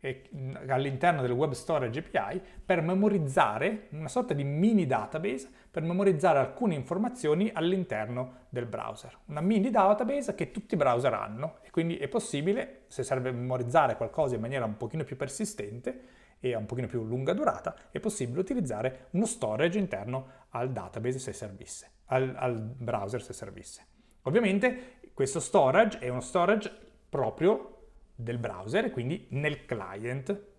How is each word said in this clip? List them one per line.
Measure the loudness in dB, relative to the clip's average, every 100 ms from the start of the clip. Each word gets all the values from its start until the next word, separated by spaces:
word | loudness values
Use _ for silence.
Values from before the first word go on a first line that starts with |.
e, | -6 -8 -12
mm, | -10 -10 -10 -2
all'interno | 0 0 2 2 4
del | 2
Web | 2 0
Storage | -2 -2 0 0 -4
A |
P | -2 -2 -2
I, | -6 -10 -20
per | 0 2
memorizzare | 4 4 4 4 2 4 4 4 0 -2 -8
una | -10 -4
sorta | -2 0
di | 0
mini | 0 2 4 6 4
database, | 0 0 -4 -2 -4 -8 -20 -8
per | -4
memorizzare | -2 2 4 4 6 6
alcune | 4 0 0 0
informazioni | -2 -2 -2 -2 0 2 2
all'interno | 2 2 2 0 -4 -4 -4 -6 -10 -8
del | -6 -4
browser. | -6 -8 -10 -14 -20 -10
Una | -2
mini | 2 4 4
database | 6 6 6 2 -2 -2 -4
che | -4
tutti | -6 -4
i | 2
browser | 4 4 2
hanno, | 0 -4 -6 -8 -8
e | -4
quindi | -2 0 -2
è | -2
possibile, | -4 -2 -2 0 0 -2 -10 _
se | -8
serve | -2 0 -2
memorizzare | -4 -2 -2 4 6 6 2
qualcosa | -2 0 0 0
in |
maniera | -2 -2
un | -2 -4
pochino | -6 -4
più | -6 -6
persistente | -6 -4 -6 -6 -10 -8 -8 -10 -14 -20 -20 _
e | -4
a | -2
un | -4
pochino | -4 -2
più | -4
lunga | -2 -2 -2
durata, | 0 0 -2 -6 -10 -10
è | -4
possibile | -4 -4 -4 -2
utilizzare | -2 -2 -2 -2 -2 -4 -4
uno | -2 0
storage | -2 -2 2 2 2
interno | -2 -4 -4 -6 -8 -20 _
al | -6 -4
database | -4 -8 -4 -4 -4
se | -6
servisse, | -10 -12 -12 -14 -16 -16 _ _
al, | 0 2 0
al | -2 -2
browser | -4 -8 -4 -2 -2 -6
se | -6
servisse. | -12 -12 -14 -18 -20 _ _ _ _
Ovviamente | 2 4 4 4 2 0 -10 -20 -20
questo | -2 -2 0
storage | 2 4 6 6 4 2
è | -4
uno | -4
storage | -2 2 4 4 0 -12 -20 _ _
proprio | -2 -2 2 4 4 0 -18 -20 -20 -20 -10
del | -6 -4
browser, | -4 -6 -2 0 0
quindi | -2 -4 -4 -4
nel | -2 -2 -2
client. | -6 -6 -6 -8 -6 -6 -4 -6 -6